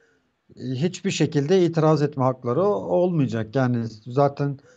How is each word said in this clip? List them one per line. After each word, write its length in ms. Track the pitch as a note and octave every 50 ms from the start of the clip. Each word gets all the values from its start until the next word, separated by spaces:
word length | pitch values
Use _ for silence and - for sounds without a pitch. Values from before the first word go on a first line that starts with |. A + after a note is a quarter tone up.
| _ _ _ _ _ _ _ _ _ _ -
e, 40 | - -
hiçbir 480 | B2+ C3 B2 D3+ F3+ F3+ - - G3
şekilde 540 | - - D#3 D3 - D3+ C#3 C#3+ F#3+ F#3+ F3
itiraz 380 | E3 E3 E3 D3+ D#3 D#3 D3 D3
etme 220 | C#3+ C#3 - C3+
hakları 380 | C3 B2+ B2 B2+ A#2+ A#2+ D3 F#3
o-, 220 | G#3 G#3 G3 F#3 E3+
olmayacak. 640 | F3 F3+ F3 F#3 F3 D#3+ C3+ A#2 G#2+ A#2 A2 G#2+ G#2+
Yani 300 | C#3 C3 B2 B2 A#2 A#2 A2+ A2+ G#2 _
zaten 520 | B2+ B2 C3+ C#3+ C#3 C#3 - D3 C#3+ C#3 C3 _ - _